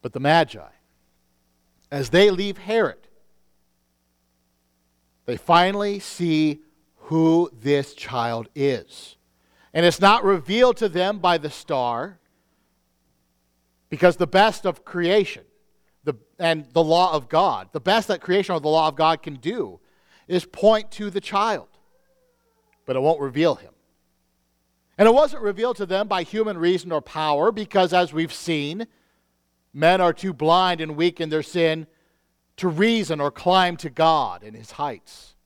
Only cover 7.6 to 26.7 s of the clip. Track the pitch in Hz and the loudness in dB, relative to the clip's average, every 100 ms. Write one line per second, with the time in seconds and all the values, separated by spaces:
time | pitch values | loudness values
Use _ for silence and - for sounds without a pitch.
7.6 | 127 143 135 - - 131 117 117 113 - | -2 0 -2 -12 -10 -6 -4 -6 -10 -4
8.6 | 139 123 85 - - - _ _ _ _ | -2 -2 -8 -20 -20 -20 _ _ _ _
9.6 | _ 156 175 165 196 226 202 190 147 214 | _ 2 2 4 4 4 2 -2 -2 2
10.6 | 247 233 220 165 185 208 175 170 147 - | 2 2 -4 -2 -4 -2 0 0 -4 -14
11.6 | - 143 123 117 165 180 _ _ _ _ | -6 -4 -2 -4 -8 -14 _ _ _ _
12.6 | _ _ _ _ _ _ _ _ _ _ | _ _ _ _ _ _ _ _ _ _
13.6 | _ _ _ 151 180 170 180 190 214 - | _ _ _ 2 2 2 0 4 2 2
14.6 | 196 151 - 180 170 208 196 - _ _ | -6 -6 -10 -4 0 2 0 -8 _ _
15.6 | _ _ _ _ 147 120 _ _ 170 160 | _ _ _ _ -10 -10 _ _ -2 -2
16.6 | 135 131 160 165 180 156 139 160 190 113 | -2 0 2 4 2 0 -2 0 0 -2
17.6 | 92 156 131 214 208 185 - 190 190 170 | -8 -8 0 0 0 -6 0 -2 0 -2
18.6 | 147 156 156 143 160 160 - 139 127 240 | 0 2 0 2 0 0 -6 -10 -8 -6
19.6 | 117 92 _ _ _ _ _ 180 - - | -8 -10 _ _ _ _ _ -4 -4 0
20.6 | 202 220 - - 208 190 - 202 220 190 | 2 2 -2 -10 -8 -8 -4 -2 -2 -2
21.6 | - _ _ _ _ _ _ _ _ _ | -8 _ _ _ _ _ _ _ _ _
22.6 | _ _ - 131 139 160 139 127 165 139 | _ _ -6 0 0 0 -2 0 0 0
23.6 | - _ _ _ _ _ _ _ _ _ | -10 _ _ _ _ _ _ _ _ _
24.6 | _ _ _ - 214 247 294 302 214 190 | _ _ _ 2 4 6 2 0 -6 -4
25.6 | 233 233 190 190 208 190 165 214 214 185 | -6 -4 -4 -4 -2 -4 -4 -4 -4 -2
26.6 | 170 | 0